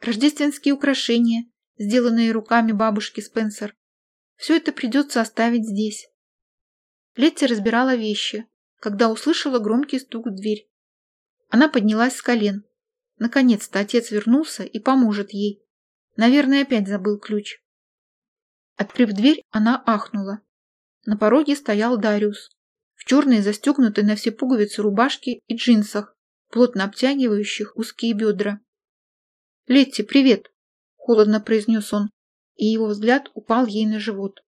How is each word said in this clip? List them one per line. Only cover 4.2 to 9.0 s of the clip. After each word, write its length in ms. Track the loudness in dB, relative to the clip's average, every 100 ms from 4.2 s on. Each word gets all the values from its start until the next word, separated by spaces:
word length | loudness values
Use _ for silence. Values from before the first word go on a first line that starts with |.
| _ _
Все 200 | 0 0
это 160 | 0
придется 480 | -6 -2 -2 0 -2
оставить 460 | -4 -2 0 0 -2
здесь. 420 | -4 -4 -6 -18 _ _ _ _ _ _ _ _ _ _ 0
Летти 280 | 0 2 -2
разбирала 500 | 0 0 0 0 0
вещи, 500 | -2 -4 -6 -8 -14 _ _ _
когда 320 | -8 0